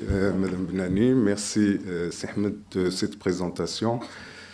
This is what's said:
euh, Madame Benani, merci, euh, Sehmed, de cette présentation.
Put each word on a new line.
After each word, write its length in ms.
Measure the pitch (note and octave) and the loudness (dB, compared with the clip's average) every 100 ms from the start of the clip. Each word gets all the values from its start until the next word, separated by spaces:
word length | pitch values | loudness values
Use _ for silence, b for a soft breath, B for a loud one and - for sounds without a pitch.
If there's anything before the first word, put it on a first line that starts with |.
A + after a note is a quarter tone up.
| G#2+ | 2
euh, 220 | G2 G2 | 2 2
Madame 320 | F#2+ F#2+ F2+ F2+ | 2 0 0 -2
Benani, 480 | F#2 F#2 F#2+ B2 | -2 0 4 4
merci, 640 | C3 G#2 G2+ - G#2+ G#2 G2 G2+ | 6 4 2 0 2 4 4 -2
euh, 220 | F2 E2+ | -4 -4
Sehmed, 440 | - F#2+ - G#2 - - | -4 -6 -2 -2 -2 -6
de 180 | F#2+ F2+ | 0 0
cette 280 | F#2 G#2 - | 0 -4 -2
présentation. 800 | - F2 F2+ - E2 - A2 A#2 - B B B B | -2 0 -2 -2 -4 -2 -2 -2 -4 B B B B